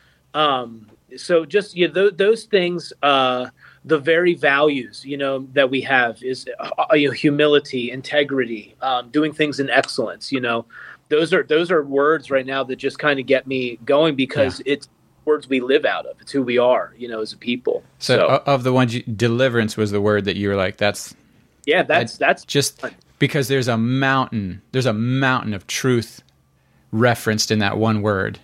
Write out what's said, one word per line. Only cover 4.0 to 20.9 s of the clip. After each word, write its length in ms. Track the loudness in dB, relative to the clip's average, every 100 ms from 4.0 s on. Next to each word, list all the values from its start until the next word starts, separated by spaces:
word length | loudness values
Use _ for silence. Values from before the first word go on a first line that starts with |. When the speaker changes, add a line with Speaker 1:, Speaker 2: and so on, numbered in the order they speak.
| 2 2 2
Speaker 1:
values, 680 | 2 2 4 2 0 -6 -14 -10
you 100 | -6
know, 320 | -4 -4 -4
that 160 | 0 2
we 100 | 0
have 420 | 0 0 0 -2
is, 240 | -8 -8 -8 -10
uh, 340 | -8 -4 2
you 120 | 2 2
know, 40 |
humility, 760 | 0 0 2 4 4 2 -6 -6
integrity, 840 | -8 -4 -2 0 -2 -4 -6 -12 -8
um, 260 | -4 -4 -2
doing 240 | -2 -2
things 260 | 0 -2 -2
in 120 | 0
excellence, 600 | 0 0 -4 -6 -8 -8
you 80 | -6
know? 260 | -4 -4 -6 -18 -20 -16 -2
Those 240 | 0 2
are, 100 | 0
those 280 | 2 0 2
are 120 | 0
words 480 | 0 2 2 2 0
right 140 | -2
now 180 | -2 -4
that 120 | -4 -4
just 220 | -6 -2
kinda 240 | -2 0
get 240 | 2 0 0
me 320 | -6 -6 -8 0
going 280 | 4 4
because 460 | 2 -2 0 0 -2 -4
Speaker 2:
Yeah. 80 |
Speaker 1:
it's 160 | -4 -6 _ _ _
words 240 | 0 0 0
we 120 | -2
live 260 | 2 2 2
out 180 | -2
of. 120 | -6 -16
It's 100 | -6
who 100 | -2
we 160 | 0 2
are, 340 | 4 2 0 -10
you 100 | -10
know, 140 | -8
as 100 | -8
a 60 | -8
people. 440 | -4 -4 -2 -4 -6 -8
Speaker 2:
So, 200 | 0 2
Speaker 1:
So 80 | 4
Speaker 2:
o-, 160 | 2 2
of 100 | 0
the 100 | 2
ones, 200 | 2 2
you, 80 | -2
deliverance 760 | -6 -2 0 2 2 2 -2 -2
was 120 | -2
the 120 | 0
word 240 | 2 0 0
that 100 | -2
you 140 | -2
were 60 | 0
like, 200 | -2 0
"That's," 380 | -2